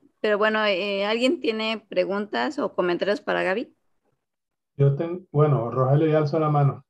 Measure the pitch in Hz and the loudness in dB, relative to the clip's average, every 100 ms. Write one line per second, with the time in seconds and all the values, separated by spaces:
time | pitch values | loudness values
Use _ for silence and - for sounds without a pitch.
0 | _ _ 220 208 214 214 208 185 202 196 | _ _ 0 2 2 2 0 0 -2 -2
1 | 202 226 254 339 294 220 220 220 - 180 | -2 0 0 0 -2 -4 -4 -6 -4 -2
2 | 180 196 208 233 247 294 208 - 180 175 | 0 -2 -4 -2 -2 -4 -4 -2 -2 0
3 | 190 202 - 175 175 196 285 _ _ _ | -2 -2 -2 -2 -2 -4 -6 _ _ _
4 | _ _ _ _ _ _ _ - 139 139 | _ _ _ _ _ _ _ 0 2 2
5 | 170 180 - 143 151 123 117 117 131 147 | -4 -6 -4 2 2 2 0 0 2 2
6 | 160 156 147 160 156 143 139 - | 4 2 0 0 0 2 0 -2